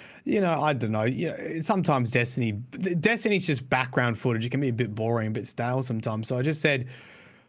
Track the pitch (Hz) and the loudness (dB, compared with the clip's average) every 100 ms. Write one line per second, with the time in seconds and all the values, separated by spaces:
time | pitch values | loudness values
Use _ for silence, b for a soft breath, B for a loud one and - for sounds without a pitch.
0 | B B B 214 180 151 151 139 113 110 | B B B 2 2 2 2 0 0 0
1 | 117 131 165 - - 160 156 196 165 135 | 0 0 -4 -6 -6 -4 0 2 2 2
2 | 120 123 120 - 117 101 127 - 185 175 | 2 2 2 0 -2 -2 -8 -4 -2 2
3 | 214 226 220 202 185 139 - 127 127 139 | 2 2 2 2 2 -2 0 0 2 2
4 | 120 110 127 113 120 139 139 113 110 104 | 2 2 0 0 0 -2 0 0 -2 -2
5 | 110 117 107 110 123 - 120 131 127 113 | 0 0 -2 -4 -6 -4 -2 -2 -2 -4
6 | 113 110 113 127 143 156 156 135 127 B | -4 -4 -4 -2 -2 2 2 2 -2 B
7 | B B B B | B B B B